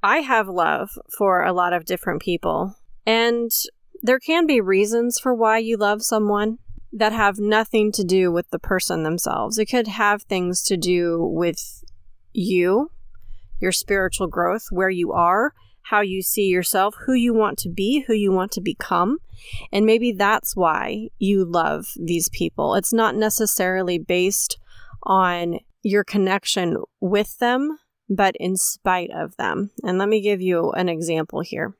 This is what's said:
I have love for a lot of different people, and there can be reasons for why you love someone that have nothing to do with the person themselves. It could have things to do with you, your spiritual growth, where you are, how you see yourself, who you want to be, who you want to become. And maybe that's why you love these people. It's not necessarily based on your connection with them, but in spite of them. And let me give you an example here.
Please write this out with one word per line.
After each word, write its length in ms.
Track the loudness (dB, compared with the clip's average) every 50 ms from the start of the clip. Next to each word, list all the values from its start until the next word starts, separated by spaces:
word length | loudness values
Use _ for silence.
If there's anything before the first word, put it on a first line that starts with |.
| 2
I 160 | 2 2 2
have 280 | 2 2 2 2 2 0
love 520 | 0 0 2 2 2 0 -2 -6 -10 -16 -16 _ -4 0
for 260 | 2 4 4 4 4
a 100 | 2 2
lot 200 | 2 2 2 0
of 120 | -2 -2
different 360 | -2 -6 -4 -4 -4 -4 -4
people, 540 | -2 -4 -4 -2 -2 -2 -2 -2 -2 -4 -8 _ -20 _ -20 -8 _ 0
and 420 | 2 2 2 2 2 0 -2 -2 -2 -4 -4 -6 _ _ _ -20 _ -6 0
there 160 | 2 2 2
can 260 | 2 0 2 2 4
be 160 | 4 4 2
reasons 580 | 4 4 4 4 4 2 2 0 0 0 -2 -2
for 140 | 0 0 0
why 240 | 2 4 4 4 2
you 200 | 2 0 -2 0
love 260 | 2 2 2 0 0
someone 560 | 0 0 2 2 2 2 2 2 0 -2 -6 -10 -14 -14 -14 -14 -14 -4
that 180 | 0 0 0
have 280 | 2 2 2 2 2 2
nothing 520 | 0 2 2 2 2 2 2 2 2 2 2
to 100 | 0 0
do 280 | 2 4 4 4 4
with 180 | 2 0 -2 _
the 80 | -6 -6
person 420 | -2 0 0 0 0 -2 -2 -2
themselves. 560 | 0 -2 -2 -2 -2 -2 -2 -2 -2 -2 -2 -2
It 80 | -2
could 220 | 0 0 0 0 0
have 360 | -2 0 2 2 2 0 -2
things 380 | -4 -2 -2 0 0 -2 -2 0
to 120 | 0 0 0
do 460 | 2 2 2 2 2 0 0 0 -2
with 600 | -2 0 0 0 0 -2 -4 -10 -12 -14 -16 -18 -20 -20 -20 -20 -20 -20 -20 -20 _ -6
you, 580 | -4 -2 0 2 2 4 4 2 2 0 -2 -8 -16 -18 -16 -16 -16 -14 -12 -12 -12 -12 -10 -6 -2
your 120 | -2 -2
spiritual 560 | -2 -2 -2 -2 0 0 0 -2 -2 -4 -4 -4
growth, 400 | -2 0 0 0 0 -2 -4 -6
where 220 | -2 0 0 0
you 200 | 0 0 -2 -2
are, 420 | 0 2 2 2 2 2 0 -2 -4 _ _ -20 -20 _ _ 0
how 120 | 0 0
you 200 | 0 0 -2 -4
see 260 | -4 -2 0 0 2 2
yourself, 480 | 2 2 0 0 0 0 0 0 -2 -6 -4
who 80 | 0 0
you 200 | 2 2 2 2
want 240 | 2 2 2 0 -4
to 120 | -8 -6
be, 340 | -4 -2 -2 0 0 0 0 0
who 60 | 0
you 160 | 2 2 2
want 220 | 2 2 0 -2
to 80 | -6 -6
become. 600 | -4 -6 -6 -6 -4 -2 0 0 2 2 0 -4 -6 -12 -18 -18 -18 -12 -12 -12 -12 -4
And 140 | 0 2 4
maybe 260 | 4 4 4 4 0
that's 420 | 0 2 2 2 2 0 -2 -4 -2
why 540 | 0 2 2 2 0 -2 -6 -6 -8 -10 -12 -6 -2
you 280 | 0 2 2 2 2
love 480 | 2 0 0 0 0 -2 -4 -6 -10 -10 -8
these 300 | -4 -2 -2 -2 -2 -4
people. 480 | -4 -4 -4 -4 -2 -2 0 0 2
It's 160 | 0 0 0
not 240 | 0 2 2 2 2
necessarily 840 | 0 0 0 0 0 -2 -2 0 0 0 0 0 -2 -2 0 -2 -2
based 600 | -2 0 0 2 2 2 0 -2 -4 -4 -6 -10 -14 -20 -20 -20 -20 -18 -18 -12 -2
on 560 | 2 2 4 4 2 0 -2 -2 -4 -4 -6 _ _ _ _ _
your 200 | 0 2 2 0
connection 800 | 2 0 0 2 2 2 0 _ -2 -2 0 0 0 0 -2 -4 -8 _ _
with 380 | -2 0 2 2 0 0 -2 0
them, 420 | 0 2 2 2 0 -2 -4 -8 _ _ _ _ _ _
but 260 | 0 2 2 2 2 0
in 200 | -2 -2 -2 0
spite 540 | -2 -2 -4 -4 _ 0 0 0 -2 -6
of 260 | -8 -8 -8 -8 -8 _
them. 340 | -4 -4 -2 -2 -4 -6 _ -8
And 160 | -4 -2 0 0
let 120 | 2 2
me 100 | 2 2
give 220 | 2 0 0 0
you 300 | 2 0 2 2 2 0
an 180 | 0 0 -2 -2
example 500 | -2 -2 -2 -2 -2 -2 -2 -4 -4 -8
here. 340 | -6 -6 -6 -6 -6 -6 -8 _